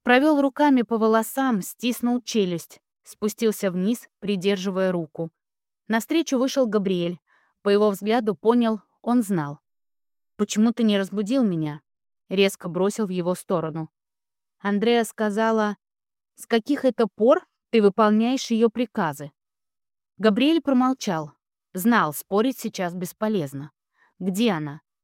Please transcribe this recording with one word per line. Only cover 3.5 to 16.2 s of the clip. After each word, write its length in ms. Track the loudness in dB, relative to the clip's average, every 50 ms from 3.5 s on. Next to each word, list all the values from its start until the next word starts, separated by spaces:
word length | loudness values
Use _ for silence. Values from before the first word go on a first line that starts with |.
| -2 -2 -4 -4
вниз, 380 | -2 -2 -2 -2 -2 -4 -8 _ _ -10
придерживая 720 | -6 -6 -4 -2 0 -2 -2 -2 -2 -4 -2 -2 -2 0
руку. 380 | -2 -4 -6 -8 -10 -10 -10 -10 _ _ _ _ _ _ _ _ _ _ _ -4
Навстречу 500 | -4 -4 -2 -2 -2 -2 0 0 0 0
вышел 280 | 0 0 0 0 0
Габриэль. 520 | 0 0 -2 0 0 -2 -2 -2 -4 -6 -8 _ _ _ _ _ _ _ _
По 80 | -2 0
его 200 | 2 4 4 2
взгляду 460 | 0 -2 -2 0 0 0 0 -2 -4
понял, 460 | 0 2 2 4 4 2 2 -2 -4 _ _ _ _
он 220 | -4 0 0 0
знал. 360 | 0 0 -2 -2 -2 -4 -8 -12 _ _ _ _ _ _ _ _ _ _ _ _ _ _ _
«Почему 360 | -6 -4 -2 0 2 2 2
ты 120 | 2 2 0
не 140 | 2 2 0
разбудил 440 | -2 -2 -4 -6 -4 -2 0 0
меня?» 380 | 2 0 0 -2 -4 -4 -6 -10 _ _ _ _ _ _ _ _ _ -4
Резко 400 | 2 2 2 2 2 -4 -10 -6
бросил 380 | -2 0 0 0 0 -2 -4
в 40 | -4
его 240 | -2 -2 -2 -2 -4
сторону. 560 | -4 -4 -4 -4 -2 -2 -4 -6 -8 -10 -10 _ _ _ _ _ _ _ _ _ _ _ _ _ _
Андреа 440 | -4 -2 -2 0 2 2 2 2 0
сказала: 720 | -2 -4 -4 -4 -2 0 0 0 0 0 0 0 -2 -4 _ _ _ _ _ _ _ _ _